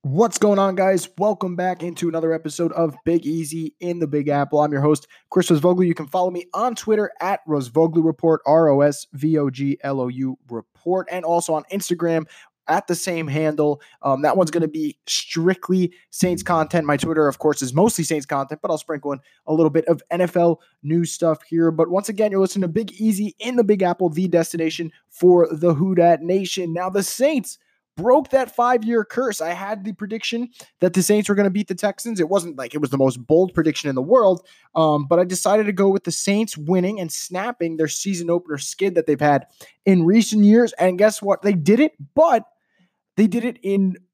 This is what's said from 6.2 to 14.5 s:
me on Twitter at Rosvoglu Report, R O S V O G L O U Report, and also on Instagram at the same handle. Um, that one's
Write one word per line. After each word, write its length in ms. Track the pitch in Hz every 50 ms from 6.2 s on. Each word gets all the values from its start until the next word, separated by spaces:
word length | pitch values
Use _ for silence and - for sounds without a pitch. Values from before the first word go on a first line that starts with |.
| 180 185
me 160 | 180 175 175 _ -
on 220 | - 226 254 233
Twitter 360 | - - 220 214 214 208 - - -
at 180 | 165 185 196 - _
Rosvoglu 580 | 160 151 143 135 120 117 156 165 165 156 170 160
Report, 360 | 160 156 _ - 165 160 156 _
R 240 | - 151 165 165 156
O 120 | 139 139
S 260 | 143 147 143 - - _ -
V 260 | 139 135 156 160 151
O 100 | 143 139
G 300 | 127 127 139 139 139 -
L 180 | - 139 139 135
O 80 | 127
U 300 | 127 123 131 135 131 127 _ _
Report, 600 | _ 120 113 104 _ _ _ _ 170 180 190 175 -
and 160 | 170 185 175
also 300 | 160 170 170 165 - 160
on 80 | 156 143 _ 185
Instagram 540 | 202 - - 175 170 170 170 165 160 156 _ - - - _ _ _ _
at 180 | - 160 180 196
the 80 | - 175
same 320 | 170 - 190 175 165 160
handle. 560 | 147 135 156 156 156 151 151 151 147 143 143 - _ _ _ -
Um, 180 | 139 135 131
that 160 | 147 151 -
one's 140 | 190 180 160